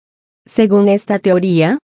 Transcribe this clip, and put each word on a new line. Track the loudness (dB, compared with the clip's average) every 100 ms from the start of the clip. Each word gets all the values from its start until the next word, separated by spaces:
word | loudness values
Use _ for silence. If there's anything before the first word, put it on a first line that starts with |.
| _ _ _ _ -12
Según | -2 0 2 2
esta | 0 -2 -4
teoría, | -2 -2 0 0 0 -2 _